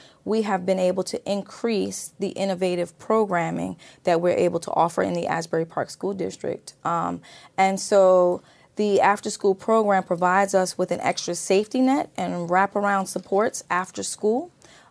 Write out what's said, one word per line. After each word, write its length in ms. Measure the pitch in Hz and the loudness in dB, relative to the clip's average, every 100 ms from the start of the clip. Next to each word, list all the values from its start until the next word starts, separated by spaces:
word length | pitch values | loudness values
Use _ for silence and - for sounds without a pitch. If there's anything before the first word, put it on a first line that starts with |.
| - _ | -20 _
we 180 | - 220 | -4 -2
have 220 | 208 190 | 0 -2
been 140 | 180 185 | 0 0
able 240 | 185 185 | 0 0
to 260 | 185 - - | -4 -6 -6
increase 840 | 202 - - 233 214 190 190 - - | -6 -6 -6 -4 -2 -2 -6 -12 -6
the 100 | 196 | -6
innovative 680 | - 196 180 185 180 175 - | -4 -4 -2 -2 -2 -4 -8
programming 800 | - 220 208 180 165 170 175 180 - - | 0 0 2 0 -2 -4 -6 -10 -16 -6
that 160 | - 170 | 0 2
we're 160 | 175 - | 2 2
able 240 | 175 170 | 2 0
to 100 | - | -2
offer 300 | - 165 165 | 0 0 0
in 120 | 190 | -2
the 120 | 175 - | -2 -4
Asbury 380 | 160 165 165 | -4 -4 -4
Park 260 | 165 - - | -4 -4 -6
School 220 | - 185 | -6 -6
District. 640 | 196 180 185 - - - - | -6 -6 -6 -8 -8 -12 -10
Um, 360 | - 170 170 - - - - - | -4 -4 -4 -6 -12 -20 -8 0
and 240 | 190 190 | 0 0
so 640 | - 208 185 185 180 180 - _ _ - | 2 6 8 6 4 2 -6 _ _ -4
the 240 | 208 196 | 2 4
after-school 540 | 190 208 220 - 202 | 4 2 -2 -2 0
program 500 | 190 - 226 214 196 | 0 2 2 4 2
provides 500 | 185 175 180 185 196 | 0 0 2 4 4
us 220 | 190 185 - | 2 0 -2
with 120 | 185 | -2
an 80 | 175 | -2
extra 340 | - 180 - | -2 -4 -6
safety 460 | 175 - 190 208 254 | -6 0 2 2 2
net 300 | 262 277 - - | 2 2 -2 -6
and 320 | 180 175 170 | -6 -4 0
wraparound 600 | 180 196 208 202 196 190 | 2 2 0 0 0 -2
supports 560 | - - 196 226 - - | -6 -2 0 0 -4 -4
after 320 | 180 185 - | -4 -4 -8
school, 480 | 196 - 214 233 349 - - - _ | -10 -4 -2 -2 -4 -14 -20 -20 _